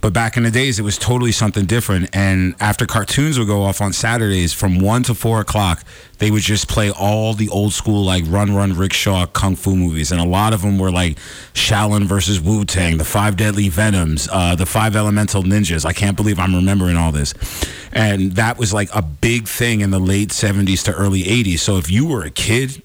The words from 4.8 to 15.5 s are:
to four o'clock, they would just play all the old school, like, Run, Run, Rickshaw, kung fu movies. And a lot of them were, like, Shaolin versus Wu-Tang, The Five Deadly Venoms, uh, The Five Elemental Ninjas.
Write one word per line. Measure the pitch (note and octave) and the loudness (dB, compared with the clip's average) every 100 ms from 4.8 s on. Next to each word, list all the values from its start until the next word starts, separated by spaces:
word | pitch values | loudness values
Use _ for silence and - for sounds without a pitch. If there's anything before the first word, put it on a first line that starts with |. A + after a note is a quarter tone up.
| F#2+ A#2 | 2 2
to | B2 | 0
four | A2+ A#2 A2+ | 0 0 0
o'clock, | G2+ G#2+ G2 F2 - - - - | 0 0 0 0 -6 -20 -20 -2
they | G#2 | 0
would | G#2+ | 2
just | G2 G#2 - | 2 -2 0
play | - G#2 | 0 0
all | G2 G2 G#2+ A2 | 0 0 0 0
the | G#2 G#2+ | 0 -2
old | F#2+ G#2 | 0 0
school, | - - G2+ | 0 0 0
like, | F#2+ F#2 E2 | 2 0 0
Run, | F#2+ G#2 | 0 2
Run, | G2+ G2+ | 2 0
Rickshaw, | E2+ F#2+ - - F#2+ | 0 -2 0 0 0
kung | F2 - G2 F#2 | 0 0 0 0
fu | - | 0
movies. | F#2+ F2 D#2+ D2+ | 2 2 0 -2
And | F2 | 0
a | E2+ | 2
lot | F2+ G#2+ | 2 2
of | A2 | 2
them | G2+ G2 | 0 0
were, | F#2+ | 2
like, | F2+ F2 D2+ - - - | 0 0 -2 -10 -18 -12
Shaolin | - - G#2 G#2 G#2 | -6 0 0 2 0
versus | G2+ G2 F#2 G2 | 0 0 0 0
Wu-Tang, | D#2+ G#2+ G2+ F#2+ F2+ D#2+ | 2 0 0 0 0 0
The | D#2+ | 0
Five | G#2 G#2 F#2+ | 0 0 0
Deadly | G#2+ G2+ G2+ | 0 0 0
Venoms, | D#2+ G#2+ F#2+ E2 D2+ - | 2 2 2 0 -2 -2
uh, | F#2 F2 | 0 0
The | F2 F2+ | 0 0
Five | A2+ A2 | 0 0
Elemental | G#2+ G#2 G#2 G#2 G2+ | 2 2 2 2 0
Ninjas. | F#2 | 2